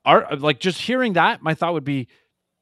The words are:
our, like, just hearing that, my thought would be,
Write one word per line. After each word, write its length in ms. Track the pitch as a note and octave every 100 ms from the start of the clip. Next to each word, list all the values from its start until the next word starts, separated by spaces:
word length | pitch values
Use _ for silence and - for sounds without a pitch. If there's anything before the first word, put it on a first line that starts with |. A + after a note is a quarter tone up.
our, 320 | C3 E3+ - D3
like, 240 | D3 C#3
just 200 | F#3 E3+
hearing 340 | - B3+ B3
that, 280 | E3+ F3 A3+
my 120 | D#3
thought 180 | D#3 E3+
would 100 | E3
be, 240 | C#3 C#3 A#2+ _ _ _ _ _